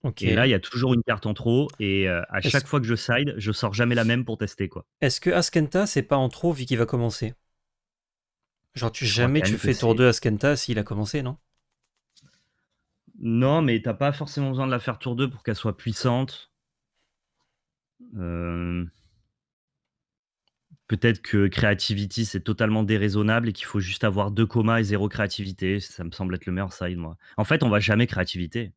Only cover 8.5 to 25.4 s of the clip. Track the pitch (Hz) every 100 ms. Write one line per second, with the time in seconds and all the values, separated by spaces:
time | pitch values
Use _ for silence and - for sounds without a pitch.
8.5 | _ _ - 117 - 123 104 123 147 98
9.5 | 110 - 127 117 113 127 110 120 107 139
10.5 | 143 - 107 104 101 104 147 127 151 _
11.5 | _ _ _ _ _ _ _ _ _ _
12.5 | _ _ _ _ _ _ - 117 117 131
13.5 | 156 147 113 107 104 139 143 143 - 139
14.5 | 131 131 123 - 113 127 120 135 131 -
15.5 | 110 113 98 - 104 131 120 131 - -
16.5 | _ _ _ _ _ _ _ _ _ _
17.5 | _ _ _ _ _ 240 107 87 85 85
18.5 | 85 87 87 85 _ _ _ _ _ _
19.5 | _ _ _ _ _ _ _ _ _ _
20.5 | _ _ - _ 107 120 104 - 104 98
21.5 | - 107 101 - 101 101 - 110 98 101
22.5 | 101 110 110 107 110 104 101 104 113 117
23.5 | 98 - 104 90 - 110 98 101 104 113
24.5 | 120 110 113 107 104 104 - 101 -